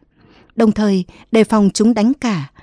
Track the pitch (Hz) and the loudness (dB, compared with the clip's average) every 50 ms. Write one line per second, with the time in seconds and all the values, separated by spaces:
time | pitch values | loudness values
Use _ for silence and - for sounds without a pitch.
0 | _ _ _ _ _ _ _ _ _ _ _ - 226 214 208 - 214 208 196 185 | _ _ _ _ _ _ _ _ _ _ _ -2 0 0 0 0 0 0 0 -2
1 | 180 - - - - _ - 220 214 - 226 214 202 190 - - 214 233 240 220 | -4 -6 -12 -20 -10 _ 0 0 2 2 2 2 2 2 0 0 0 0 0 0
2 | 208 240 277 - - 233 202 160 139 - _ _ | 0 -2 -2 -2 -4 -4 -4 -4 -6 -10 _ _